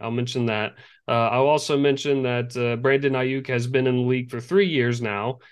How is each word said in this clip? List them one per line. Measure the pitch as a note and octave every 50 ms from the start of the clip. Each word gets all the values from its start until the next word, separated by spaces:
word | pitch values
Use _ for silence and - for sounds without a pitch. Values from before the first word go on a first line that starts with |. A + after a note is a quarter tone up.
I'll | A2+ A2+
mention | A#2 B2 B2 B2 B2+ B2+ A#2
that. | A2+ G#2+ G#2+ G#2+ - - - - - _ _ - -
Uh, | A#2 A#2 A#2 G#2+
I'll | A#2+ C3 C3+
also | D3 D#3 D3 - - D3 C#3
mention | C#3+ C#3+ C#3 C3+ - D3 C#3 C3+ B2+
that, | B2 B2 B2 A#2+ B2 B2 B2
uh, | A#2+ A#2+ A#2
Brandon | A#2 C3 C3+ C#3 C#3 C#3+ C3+ C3
Ayuk | B2+ B2+ C3 C3+ C3+ C3
has | C3 B2 A#2+ A#2+
been | B2 C3+ C3 C3
in | C3 B2
the | B2
league | B2 B2 B2+ B2+ B2+ B2
for | B2 A#2
three | A#2+ - F3+ G3+ G3 F3
years | D#3 B2+ A#2+ A#2+ A#2+ A#2
now, | A#2 G#2+ G2+ G2+ G#2+ B2+ B2+ - _ -